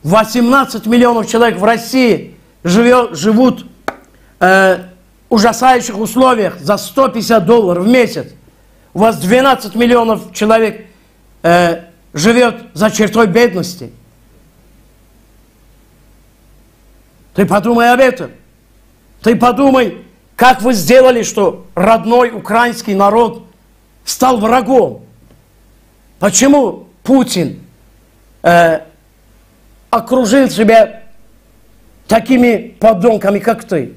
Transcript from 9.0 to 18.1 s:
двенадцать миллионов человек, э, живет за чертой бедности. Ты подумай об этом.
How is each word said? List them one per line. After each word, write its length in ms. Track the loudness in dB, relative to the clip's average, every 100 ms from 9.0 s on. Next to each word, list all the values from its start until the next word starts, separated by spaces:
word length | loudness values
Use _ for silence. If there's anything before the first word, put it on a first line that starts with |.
| -2 0
двенадцать 560 | 0 2 2 0 -4 -2
миллионов 580 | 2 2 0 -4 -6
человек, 540 | -6 0 2 0 -6 -20 _ _ _ _ _
э, 400 | 0 2 0 -4 -10 _ _
живет 420 | -4 0 2 0 -2 -16
за 160 | -4 -4
чертой 380 | 0 -2 0 0
бедности. 680 | 2 0 -2 -8 -12 -20 -20 _ _ _ _ _ _ _ _ _ _ _ _ _ _ _ _ _ _ _ _ _ _ _ _ _ _ _ _ _ _ _ _ _ -4
Ты 100 | 0
подумай 460 | 0 0 2 2
об 80 | 4
этом. 320 | 2